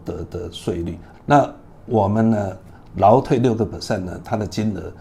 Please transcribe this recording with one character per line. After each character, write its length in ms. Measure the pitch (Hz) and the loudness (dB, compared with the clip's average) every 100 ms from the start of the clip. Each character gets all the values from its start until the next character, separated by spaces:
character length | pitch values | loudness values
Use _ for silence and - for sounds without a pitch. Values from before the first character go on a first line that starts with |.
得 200 | - 87 | -10 -8
的 260 | 85 87 87 | -8 -10 -10
税 240 | - - 87 | -8 -6 -4
率。 220 | 85 85 - - | -4 -8 -14 -16
那 240 | - 143 127 - - - - | 2 4 4 -4 -20 -20 -2
我 200 | 117 104 | 0 2
们 220 | 107 113 | 4 4
呢， 260 | 110 98 90 - - - - | 2 -2 -8 -18 -20 -16 2
劳 240 | 95 120 | 6 6
退 180 | 139 139 | 4 2
六 160 | 123 | 2
个 100 | 110 | 0
percent 340 | 104 85 - 107 | -2 -4 -6 -6
呢， 220 | 90 87 | -6 -10
它 120 | - 110 | -6 -6
的 100 | 104 | -4
金 300 | - 110 95 | -4 -4 -4
额 160 | 85 - | -10 -14